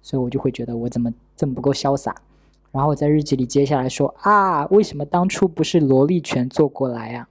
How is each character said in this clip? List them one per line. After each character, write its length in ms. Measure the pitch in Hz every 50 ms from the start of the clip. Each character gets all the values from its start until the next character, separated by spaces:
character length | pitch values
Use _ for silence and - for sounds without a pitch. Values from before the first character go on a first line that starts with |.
| _
所 160 | - - 135
以 20 |
我 80 | 127 123
就 100 | 127 135
会 120 | - 135
觉 120 | 120 - 117
得 120 | 117 117
我 100 | 117 117
怎 140 | 120 - 120
么 100 | 120 117 117 _ _ _ _
这 120 | - 160
么 80 | 143 127
不 60 | 127
够 120 | 123 139 139
潇 240 | - - 139 139
洒。 180 | 143 - 117 - - _ _ _ _ _ _ _ _ _ _
然 100 | - 135
后 80 | 139 151
我 40 | 147
在 140 | - 147 147
日 140 | 151 151 147
记 120 | - 143
里 80 | 131 127
接 220 | 120 - 139 139
下 160 | 135 147 135
来 80 | 127 131
说 240 | - - 143 - - -
：“啊， 440 | - 202 208 202 196 190 175 147 147
为 160 | - 190 208 214
什 120 | - -
么 80 | 143 147
当 240 | 147 - 175 180
初 200 | 190 - - 196
不 160 | 180 156 - 185
是 160 | - - 170
萝 260 | 151 131 135 131 139
莉 160 | 151 185 170
拳 260 | 143 - - 127 123
坐 220 | 127 - - 156 139
过 180 | - - 139
来 280 | 127 120 117 110 113 123
啊？ 120 | 120 117 _